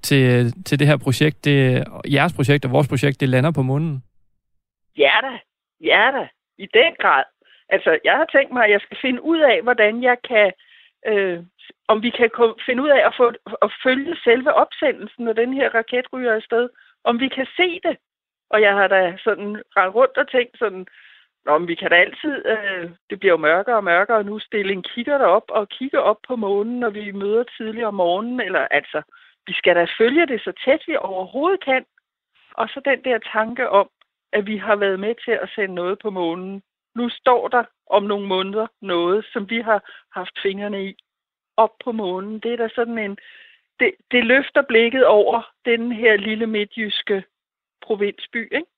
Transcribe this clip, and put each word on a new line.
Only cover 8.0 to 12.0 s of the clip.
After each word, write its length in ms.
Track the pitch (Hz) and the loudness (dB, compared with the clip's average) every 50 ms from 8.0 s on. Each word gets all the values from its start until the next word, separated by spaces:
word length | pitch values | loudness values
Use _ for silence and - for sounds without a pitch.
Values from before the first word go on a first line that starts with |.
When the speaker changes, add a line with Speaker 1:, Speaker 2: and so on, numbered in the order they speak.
| _ | _
Speaker 2:
jeg 120 | 143 180 247 | 2 2 2
har 80 | 311 320 - | 0 2 2
tænkt 180 | 269 277 269 247 | 0 0 2 0
mig, 120 | 247 233 | 0 2
at 60 | 208 | 4
jeg 100 | 208 202 | 4 2
skal 180 | - - - - | 2 -4 -18 -6
finde 220 | - 262 254 247 - | -4 -4 -4 -4 -2
ud 160 | 302 330 320 | -2 0 4
af, 240 | 311 277 226 180 226 | 4 4 4 4 2
hvordan 400 | 240 247 233 214 208 214 240 247 | 0 2 2 2 2 2 0 0
jeg 140 | 254 247 240 _ - | 0 0 0 _ -2
kan, 220 | 254 220 208 196 180 _ _ _ _ - _ _ _ _ _ | 2 4 4 4 2 _ _ _ _ -20 _ _ _ _ _
øh, 320 | - 214 202 196 190 175 170 175 180 _ _ - - - _ _ _ | -2 0 0 0 0 -4 -6 -10 -16 _ _ -20 -20 -20 _ _ _
om 140 | 220 214 | 0 2